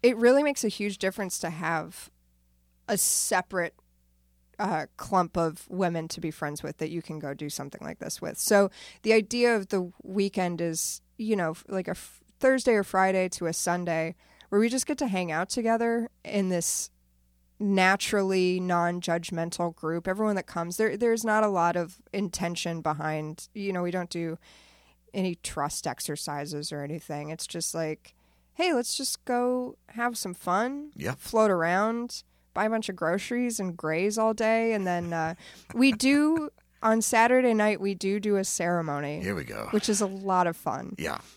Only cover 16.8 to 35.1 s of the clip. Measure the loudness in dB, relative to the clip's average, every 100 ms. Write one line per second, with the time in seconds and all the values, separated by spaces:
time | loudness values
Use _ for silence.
16.8 | -6 _ _ _ _ _ _ _ 2 6
17.8 | 6 4 2 2 2 2 2 2 2 2
18.8 | 2 0 -2 -2 -2 -4 -4 -2 -4 -4
19.8 | -4 -2 -2 0 0 0 -4 -6 -6 0
20.8 | 0 2 2 2 2 2 4 4 2 2
21.8 | -4 -8 _ -4 -4 -2 -4 -2 -4 -2
22.8 | -2 -2 -2 -4 -6 -10 -14 -6 -4 -2
23.8 | -2 -2 -4 -4 -4 -6 -12 -20 -20 _
24.8 | _ _ _ -4 -2 -4 -8 -4 -4 -2
25.8 | -6 -6 -6 -6 -6 -6 -6 -8 -6 -8
26.8 | -6 -8 -8 -8 -8 -10 -8 -6 -6 -4
27.8 | -6 -6 -12 _ _ _ _ -2 0 0
28.8 | -2 -4 -4 -6 -2 0 2 0 -4 -10
29.8 | _ -4 -4 -2 -8 -6 0 0 0 -4
30.8 | -10 -6 -6 -6 -2 4 4 4 4 2
31.8 | 2 -2 -6 -10 -16 _ _ -2 0 0
32.8 | -4 -2 0 0 -2 -2 -2 -2 -6 -4
33.8 | -2 0 0 2 0 2 2 2 2 0
34.8 | 0 -2 -2